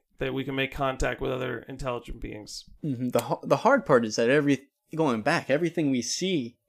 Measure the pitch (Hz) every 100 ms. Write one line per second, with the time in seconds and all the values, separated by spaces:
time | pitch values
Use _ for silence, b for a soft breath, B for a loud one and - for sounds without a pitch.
0 | _ - 135 131 131 135 135 - 135 127
1 | 131 123 131 127 127 120 123 131 135 120
2 | 117 123 110 107 101 - - - 151 123
3 | 127 120 117 170 - 139 220 277 - 131
4 | 113 107 117 147 143 135 - _ - 156
5 | 156 117 113 165 - 139 170 170 147 127
6 | 117 - 185 175 117 _